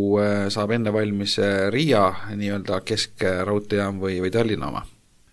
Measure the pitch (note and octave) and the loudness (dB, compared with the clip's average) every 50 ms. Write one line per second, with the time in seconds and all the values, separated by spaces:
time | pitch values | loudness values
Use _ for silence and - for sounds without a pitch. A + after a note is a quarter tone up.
0 | G2+ G2+ G2+ G#2 G#2 G#2 G2+ G#2 G2+ G2 G2+ A2 G#2 G#2 A#2 A#2 A2 G#2+ G#2 A2 | 4 4 4 4 4 2 2 0 0 -2 -2 -2 0 0 0 0 0 2 2 2
1 | G#2+ G#2+ G2+ G2+ G2+ F#2+ - G#2 G2+ G2+ G2 F#2+ F#2+ G2+ G#2+ C3+ D#3+ D3+ B2 G#2 | 2 0 0 -2 -2 -2 0 0 0 2 2 2 0 0 0 0 2 4 4 4
2 | G2 F#2 F#2+ - - A2 G#2 G#2 G#2 G2+ G2+ G2+ G2 - G2 F#2+ - - A2 G#2 | 4 2 2 -2 -6 -6 -6 -4 -4 -2 -4 -4 -4 -4 -4 -4 -2 -2 -2 -2
3 | - - - - G#2+ F#2+ F#2 F#2 F#2 G2+ G#2 G#2 G#2 - G#2 G2+ G2+ G2 G2 F#2+ | -4 -6 -4 -2 0 0 0 0 0 0 0 -2 0 0 0 0 0 -2 -2 -2
4 | F#2+ G2 F#2 F2+ F#2 F#2 G2 A2+ A#2 A2 G#2 E2+ - C#2+ - - - - - _ | -2 -2 -2 0 -2 0 2 2 2 2 0 -2 -4 -6 -6 -8 -10 -10 -16 _
5 | _ _ _ _ _ - | _ _ _ _ _ -20